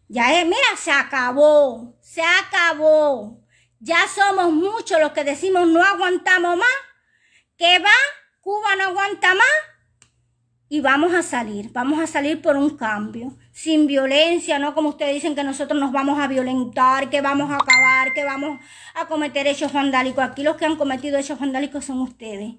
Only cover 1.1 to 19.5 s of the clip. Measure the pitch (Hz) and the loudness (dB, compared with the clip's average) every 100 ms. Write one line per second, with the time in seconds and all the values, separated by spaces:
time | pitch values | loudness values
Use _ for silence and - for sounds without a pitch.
1.1 | 269 247 262 302 302 277 226 240 _ _ | -2 -2 4 6 6 4 -2 -16 _ _
2.1 | - 330 370 370 381 339 302 311 311 294 | -4 2 2 2 0 0 2 4 4 4
3.1 | 254 214 - _ _ _ _ 226 339 392 | -2 -6 -18 _ _ _ _ -2 0 0
4.1 | - 403 381 349 311 381 453 466 339 302 | 2 2 2 2 2 0 -4 -2 0 2
5.1 | 302 285 277 381 359 349 320 381 403 370 | 0 -4 -4 0 2 4 4 4 2 0
6.1 | 359 392 370 349 349 480 539 - _ _ | 0 2 2 2 0 0 0 -6 _ _
7.1 | _ _ _ _ - 339 359 392 466 571 | _ _ _ _ -2 2 4 6 4 4
8.1 | - _ _ 381 415 427 381 381 359 403 | -4 _ _ -6 -4 -2 -2 -2 -2 -4
9.1 | 403 370 370 494 622 605 _ _ _ _ | 0 2 4 4 2 -2 _ _ _ _
10.1 | _ _ _ _ _ - 294 262 277 339 | _ _ _ _ _ -6 -2 2 2 2
11.1 | 349 330 254 220 202 214 240 254 302 320 | 0 -2 -4 -6 -8 -10 -6 -2 -2 -2
12.1 | 302 285 320 330 277 294 294 226 208 214 | -2 -2 -2 0 0 0 -2 -6 -4 -6
13.1 | 226 254 - _ - 311 311 294 277 269 | -10 -14 -16 _ -12 0 2 2 2 2
14.1 | 277 330 349 - 285 294 294 302 294 285 | 2 4 2 0 -2 -2 -2 -2 -2 -4
15.1 | 285 320 285 277 269 285 294 277 269 277 | -2 -4 -4 -4 -6 -4 -2 0 0 0
16.1 | 294 277 262 254 254 247 247 262 269 269 | 0 -2 -2 -2 -2 -4 2 2 2 0
17.1 | 285 277 285 285 285 269 294 311 262 262 | -2 0 -2 -2 -2 2 2 4 2 0
18.1 | 302 285 277 294 277 - - - 320 320 | -4 -6 -6 -8 -10 -16 -20 -16 -10 -6
19.1 | 311 294 285 277 | -4 -4 -2 -2